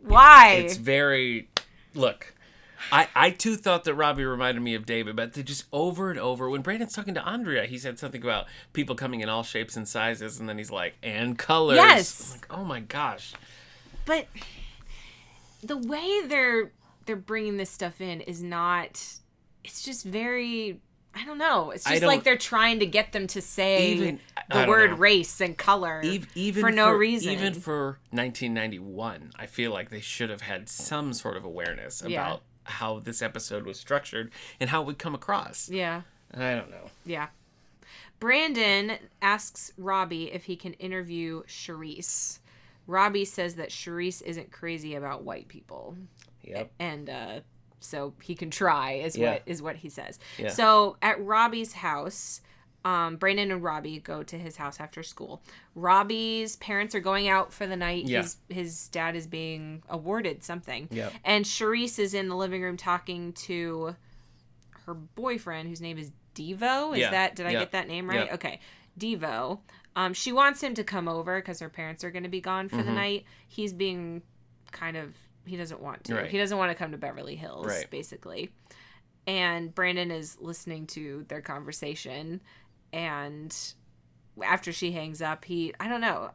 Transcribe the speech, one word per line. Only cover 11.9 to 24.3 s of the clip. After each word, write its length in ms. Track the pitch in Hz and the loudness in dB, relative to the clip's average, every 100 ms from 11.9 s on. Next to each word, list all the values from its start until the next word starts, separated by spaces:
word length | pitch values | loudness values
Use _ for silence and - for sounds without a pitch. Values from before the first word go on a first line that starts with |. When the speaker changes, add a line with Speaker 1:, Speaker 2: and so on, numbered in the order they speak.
| 277 175 - - | 10 6 -2 -6
Speaker 2:
I'm 60 | - | -10
like, 60 | - | -12
"Oh 140 | 175 | -10
my 160 | 196 127 | -6 -8
gosh." 520 | 107 143 143 98 - - - - - - - - - | -6 -4 -4 -4 -12 -18 -20 -20 -20 -20 -16 -10 -2
Speaker 1:
But 200 | 311 285 - - - - - - - - - - - - - | -2 -2 -14 -16 -14 -14 -14 -18 -18 -18 -20 -20 -20 -20 -18
the 140 | 214 285 | -8 -6
way 460 | 233 294 349 403 302 | -4 -4 0 0 2
they're, 460 | 285 247 233 214 _ _ _ - | 2 4 4 0 _ _ _ -8
they're 100 | 214 | -8
bringing 400 | 185 220 214 202 | -4 -4 -2 -2
this 140 | 185 | -4
stuff 300 | - 175 170 | -4 -6 -6
in 200 | 185 165 | -8 -8
is 200 | - 170 | -8 -8
not, 600 | 175 170 175 175 165 - - - _ _ _ _ | -6 -2 0 0 -2 -12 -14 -16 _ _ _ _
it's 180 | - - | -14 -10
just 220 | 269 254 | -8 -8
very, 760 | 190 202 240 247 240 226 214 175 _ _ _ | -6 -4 -2 -2 -2 -4 -6 -8 _ _ _
I 100 | 202 254 | -12 -10
don't 100 | 294 | 0
know. 360 | 320 233 156 | 4 4 2
It's 140 | - - | -4 2
Speaker 2:
I 40 | |
Speaker 1:
just 100 | 160 | 4
like 140 | 170 277 | 6 6
Speaker 2:
don't 60 | |
Speaker 1:
they're 120 | - 247 | 4 2
trying 400 | - 226 226 226 | 2 4 4 4
to 80 | 196 | 2
get 260 | 208 214 | 2 0
them 140 | 208 185 | -4 -4
to 140 | 202 | -4
say 460 | 185 - 190 190 185 | -4 0 4 4 4
Speaker 2:
even, 280 | 175 185 139 - | 4 0 -4 -10